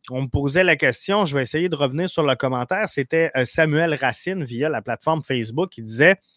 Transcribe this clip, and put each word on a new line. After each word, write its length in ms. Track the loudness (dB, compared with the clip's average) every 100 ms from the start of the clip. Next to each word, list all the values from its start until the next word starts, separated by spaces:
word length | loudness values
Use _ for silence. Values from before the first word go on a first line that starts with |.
| -10
on 120 | -6
me 60 | -2
posait 360 | -2 0 4
la 140 | 4 4
question, 480 | 2 0 0 0 2
je 100 | 0
vais 60 |
essayer 260 | 0 -2 -2
de 80 | 0
revenir 320 | -2 -2 -4
sur 160 | -2
le 120 | 0 0
commentaire. 500 | 0 -2 -2 -2 -4
C'était, 440 | -4 -2 0 2 0
euh, 80 |
Samuel 520 | 0 2 2 2 2 0
Racine 500 | -2 -2 -6 -6 -6
via 240 | -2 -2
la 120 | -2
plateforme 420 | -4 -4 -2 -2
Facebook 480 | -2 -4 -4 -4 -6
qui 100 | -8
disait, 340 | -4 4 6 4 _